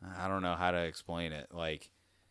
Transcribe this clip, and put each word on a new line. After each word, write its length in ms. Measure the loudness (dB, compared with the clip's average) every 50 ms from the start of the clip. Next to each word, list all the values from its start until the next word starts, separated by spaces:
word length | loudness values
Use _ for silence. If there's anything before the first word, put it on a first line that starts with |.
| -12 -10 -6 -2
I 100 | 0 0
don't 140 | 2 2
know 120 | 2 2 2
how 160 | 4 4 4
to 120 | 4 4 2
explain 480 | 0 -2 -6 -6 -4 -2 -2 -2 -2
it. 160 | -4 -6 -8 -8
Like, 380 | -6 -4 -2 -2 -2 -4 -6 -14 _ _ _ _ _ _ _ _